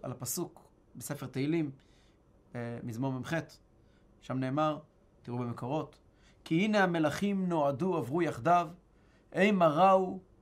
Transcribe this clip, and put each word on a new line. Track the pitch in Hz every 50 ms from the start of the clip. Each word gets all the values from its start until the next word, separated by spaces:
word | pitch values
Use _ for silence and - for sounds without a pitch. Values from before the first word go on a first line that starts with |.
| -
על | 131
הפסוק | 123 - 127 117 - 180 170 160 - - - - _ _ _ _ _
בספר | - 120 - 147 143 139
תהילים, | - - 131 135 147 165 170 156 139 135 - _ _ _ _ _ _ _ _ _ _ _ _ _ _ -
אה, | 123 117 117 117 - -
מזמור | 123 110 113 135 135
ממחת, | 131 131 123 - - 160 156 - - - _ _ _ _ _ _ _ _ _ _ _ _
שם | - - 127 131
נאמר, | 131 131 135 151 156 156 151 151 - - _ _ _ _ _ _
תראו | _ - 120 123
במקורות, | 123 120 117 - 120 123 147 156 - - - - _ _ _ _ _ _ _ _ _
"כי | - 165 165 202
הנה | 220 214 208 190
המלכים | 180 170 165 156 151 147 - 196 202 202 190 185 180
נועדו | 170 160 143 143 139 117 170 190 180 160
עברו | 127 117 143 175
יחדיו, | 170 151 - 113 113 170 175 175 175 160 175 - _ _ _ _ _ _ _ _ _ _ -
המה | 151 185 214 208 190 175 160
ראו, | 143 156 185 190 190 190 190 185 196 185 - _ _ _